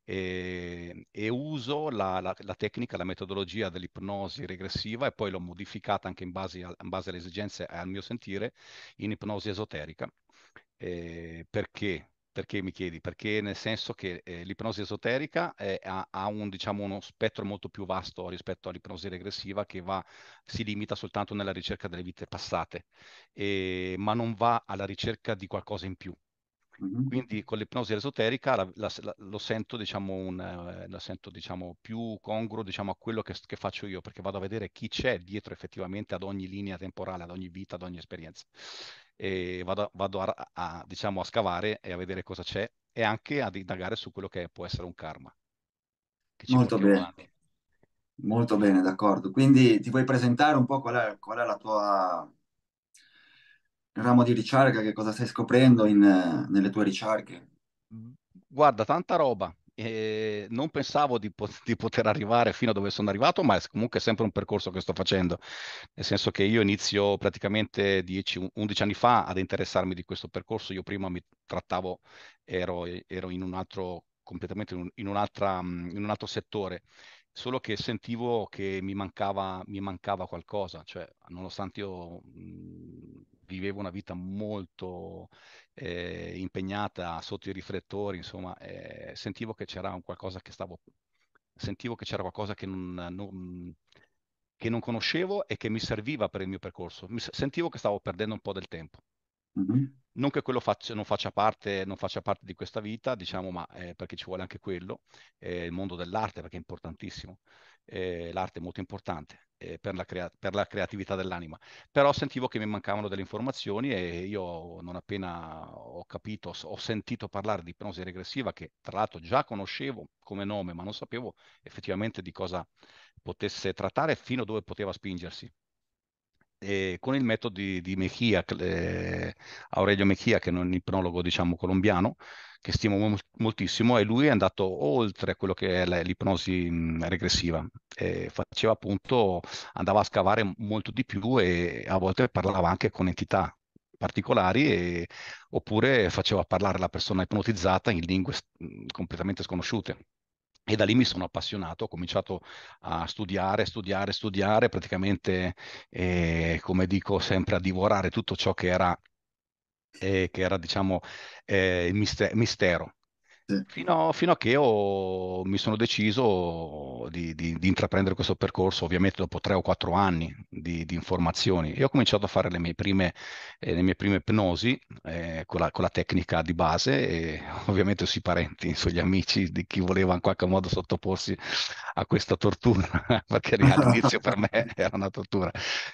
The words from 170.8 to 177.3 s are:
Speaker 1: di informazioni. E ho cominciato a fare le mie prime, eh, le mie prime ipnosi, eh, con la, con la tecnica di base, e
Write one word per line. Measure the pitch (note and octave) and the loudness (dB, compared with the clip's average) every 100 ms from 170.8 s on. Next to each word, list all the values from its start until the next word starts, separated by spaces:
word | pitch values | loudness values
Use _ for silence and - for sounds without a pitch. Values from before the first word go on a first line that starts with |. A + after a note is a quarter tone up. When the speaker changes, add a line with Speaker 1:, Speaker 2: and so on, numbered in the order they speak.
Speaker 1:
di | D#2 E2 | -2 -4
informazioni. | - F2+ E2+ - G#2 F2 D2+ | -2 2 2 2 2 2 2
E | - C3+ | 2 4
ho | |
cominciato | C#3 A#2 G2+ G2 | 6 6 4 4
a | |
fare | G2 F2+ | 2 2
le | F2 | 0
mie | E2+ E2 | -2 0
prime, | G2 F#2+ F2 - - - - - | 2 4 4 0 -12 -12 -14 -8
eh, | - | -2
le | E2+ | 4
mie | F#2 F2 | 4 4
prime | G2+ F#2+ | 2 2
ipnosi, | - G#2+ F#2+ E2+ A#2 C3+ - - | 4 4 4 4 2 0 -4 -14
eh, | - E2+ E2+ D#2+ - | -8 -6 -4 -6 -4
con | E2+ | 0
la, | D#2+ | 0
con | - | 2
la | F2+ | 2
tecnica | - - F2+ - E2 | 2 2 0 4 2
di | D#2+ | 2
base, | E2+ D#2+ F2 C3 C#3 G#2 | 2 4 4 4 2 2
e | E2+ D#2+ | 0 -2